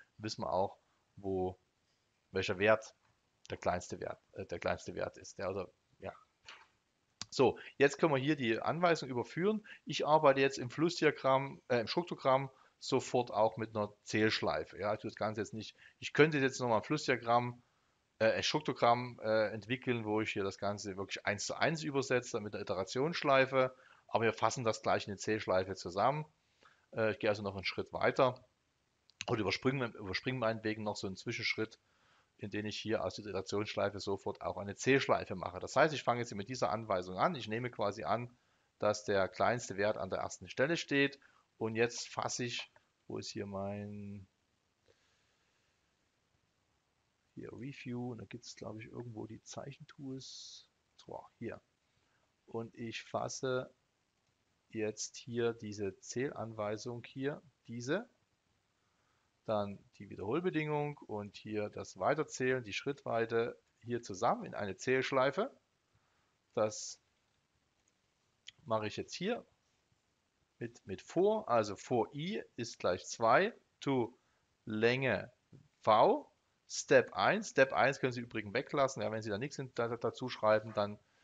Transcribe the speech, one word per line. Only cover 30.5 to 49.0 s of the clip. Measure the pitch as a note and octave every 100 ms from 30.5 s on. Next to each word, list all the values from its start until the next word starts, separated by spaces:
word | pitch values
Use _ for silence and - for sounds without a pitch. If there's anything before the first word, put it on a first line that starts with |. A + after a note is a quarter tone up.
| A2+ G#2+ A2
noch | G#2
so | G#2 G2+
einen | F#2
Zwischenschritt, | - A2+ A2 - A2 - _ _ _ _ _ _
in | G#2+
den | G#2 G#2
ich | G2+
hier | G#2+ G#2+
aus | F#2
der | -
Iterationsschleife | G#2 F#2+ F#2+ G2+ G#2 - G2+ G2+
sofort | F#2+ G2 - -
auch | - F#2
eine | G2
Zählschleife | F#2+ - C3+ C3 G2 F#2 F#2+
mache. | F2 F2+
Das | F#2 B2+
heißt, | D#3
ich | C#3
fange | - A#2+
jetzt | A#2
mit | G2+ G2
dieser | B2+ A#2+
Anweisung | A2 A2 F#2+ F2+ F#2
an. | D3+ D#3
Ich | G#2
nehme | A2 B2
quasi | - G#2 G2+
an, | D#2 A2 A#2+ - _ _ _ _
dass | G#2 G#2+
der | - G2 F#2
kleinste | - G2+ B2 - F#2+
Wert | G#2 G#2+
an | F#2+
der | F#2+
ersten | F#2+ - F#2
Stelle | - C3+ E3+
steht. | - C#3 C#3 - - _ _ -
Und | A2+ A2+
jetzt | A#2 - -
fasse | - B2+ -
ich, | B2 A#2+ - _ _ _ -
wo | A2
ist | G#2+
hier | A2 G2+
mein, | G2 G2 G2+ G2+ G#2 G2+ G2+ F#2+ _ _ _ _ _ _ _ _ _ _ _ _ _ _ _ _ _ _ _ _ _ _ _ _ _ _ _ _ _ _
hier | - -
Review, | - C3 C3+ C3 A#2+ B2
und | A2+
da |
gibt's, | G#2+ A#2+ - -
glaub | - A2
ich, | A#2
irgendwo | B2